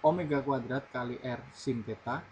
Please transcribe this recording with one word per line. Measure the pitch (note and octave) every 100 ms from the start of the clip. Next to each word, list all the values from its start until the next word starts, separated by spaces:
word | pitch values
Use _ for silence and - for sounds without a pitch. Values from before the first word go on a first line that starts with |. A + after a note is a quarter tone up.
omega | G#3 F3+ D#3 C#3+
kuadrat | C3+ C3 A#2 C3 -
kali | B2+ B2 B2
R | B2+ A#2+ -
sin | - - A#2+ G#2+
theta. | G#2+ - C#3+ -